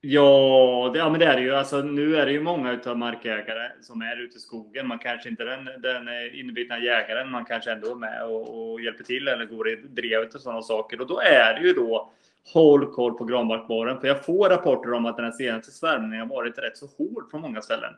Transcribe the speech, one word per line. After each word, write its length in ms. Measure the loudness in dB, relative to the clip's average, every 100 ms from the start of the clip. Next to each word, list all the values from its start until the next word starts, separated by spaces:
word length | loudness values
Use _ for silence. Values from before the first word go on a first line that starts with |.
Ja, 880 | 2 6 8 8 8 8 8 4 0
det, 60 | 0
ja, 100 | 0
men 100 | 4
det 60 | 6
är 100 | 4
det 60 |
ju. 140 | 2 0
Alltså, 260 | 0 -4
nu 340 | -2 -2 0 2
är 100 | 2
det 60 |
ju 100 | 0
många 300 | -2 -2 -4
utav 260 | -6 -6 -6
markägare 760 | -6 -6 -6 -6 -6 -10 -10 -14
som 200 | -14 -10
är 200 | -8 -10
ute 160 | -12 -16
i 20 |
skogen. 480 | -18 -18 -14 -10 -8
Man 120 | -8
kanske 300 | -8 -10 -10
inte 140 | -10
den, 260 | -8 -10 -12 -8
den, 260 | -6 -6 -8
eh, 320 | -10 -10 -12
inbitna 400 | -12 -10 -8 -4
jägaren, 520 | 0 0 -2 -6 -6
man 140 | -8 -6
kanske 260 | -8 -6
ändå 200 | -8 -8
är 40 | -8
med 280 | -10 -10
och, 480 | -8 -8 -8 -12 -10
och 100 | -8
hjälper 220 | -8 -10
till 240 | -8 -6 -4
eller 180 | -4 -6
går 240 | -6 -4
i 60 | -6
drevet 600 | -10 -10 -2 -2 -2 -10
och 60 |
såna 200 | -10 -10
saker. 400 | -4 -4 -4 -8
Och 60 | -6
då 120 | -2
är 340 | 4 6 6
det 140 | 4 2
ju 60 |
då 380 | 2 0 -2 -6 _ _ _ _
håll 320 | 6 8 8 4
koll 280 | -2 -2
på 120 | -2 -4
granbarkborren. 760 | -2 0 -4 -2 -4 -2 -2
För 80 | 0
jag 180 | 0 0
får 240 | 2 4
rapporter 440 | 4 2 0 0
om 120 | -2 -2
att 100 | -4
den 100 | -8
här 60 |
senaste 400 | -6 -6 -6 -10
svärmningen 580 | -6 -2 -2 -4 -8 -8
har 60 | -6
varit 220 | -6 -6
rätt 200 | -10 -12
så 80 | -20
hård 460 | -8 -8 -8 -12
från 100 | -12
många 200 | -10 -12
ställen. 320 | -6 -6 -6